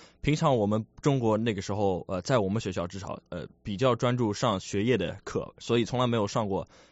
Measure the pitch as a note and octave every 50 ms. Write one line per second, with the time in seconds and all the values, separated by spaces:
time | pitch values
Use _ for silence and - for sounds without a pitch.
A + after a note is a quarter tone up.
0 | - - _ _ - C#3+ D3+ D3+ E3 D3+ C3 A#2 G2+ G2+ G#2+ A2 A2+ - _ -
1 | - D3+ C#3 C3 A#2+ A2 G#2+ G#2 A2+ A#2+ G#2 F#2+ F#2+ - G2 G#2 G2+ G2 F#2 F2
2 | - - F#2+ F2+ - - C3+ A#2+ G2+ F#2 G2+ A2+ - G2 F2+ F2 F2 F2 - G2
3 | E2+ - - - - _ - E2+ - - - _ - A2+ G2+ F2+ C3 B2+ A#2 -
4 | C3 B2 B2 B2 A#2+ G#2 G2+ - - A#2 G2+ F#2+ - - - G2 G#2+ B2 B2 G2
5 | F2 D#2+ F2 F#2+ - - - G2 - - - - - - A#2 A#2+ A2+ - B2+ B2
6 | B2+ A#2+ A#2+ A2+ G2+ G2+ - B2+ A2 G2 G2 F2 C#2+ - - - - -